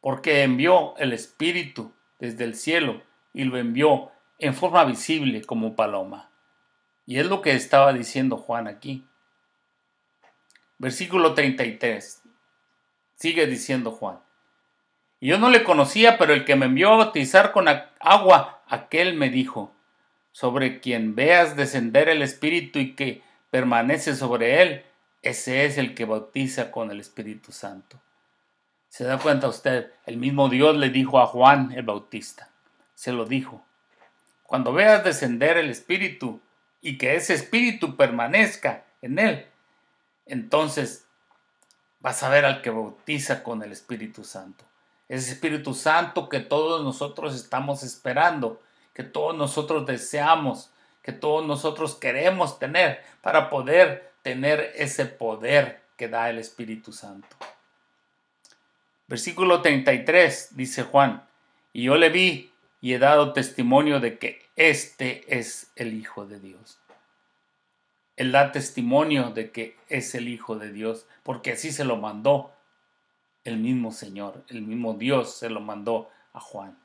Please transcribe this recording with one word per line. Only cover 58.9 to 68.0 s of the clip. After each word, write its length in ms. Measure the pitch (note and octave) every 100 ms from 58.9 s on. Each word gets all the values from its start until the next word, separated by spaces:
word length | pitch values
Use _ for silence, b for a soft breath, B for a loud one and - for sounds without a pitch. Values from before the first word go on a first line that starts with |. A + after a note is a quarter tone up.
| _ _
Versículo 540 | A#2+ F3 E3 F#3 E3+
treinta 300 | E3+ C#3 C3+
y 140 | B2+ A2+
tres, 500 | E3+ E3+ - - C3+
dice 280 | C3 -
Juan, 440 | A#2+ C#3 C3+ G#2+ _ _ _ _ _
"Y 100 | A2
yo 140 | B2 D3
le 100 | E3
vi 460 | E3 F#3 D3 - _ _ _
y 140 | B2
he 60 | B2+
dado 340 | C3+ D3 D3+
testimonio 680 | E3 B2+ - A#2+ C3+ D3+ C#3+
de 180 | A#2+ -
que 320 | A#2 - _ -
este 840 | D#3 C#3+ - _ B2+ B2 - C3
es 320 | A2+ - - -
el 180 | A#2
Hijo 320 | A2 G#2+ - G2+
de 140 | G#2
Dios". 400 | G2 F#2 A2+ _ _ _ _ _ _ _ _ _ _ _ _ _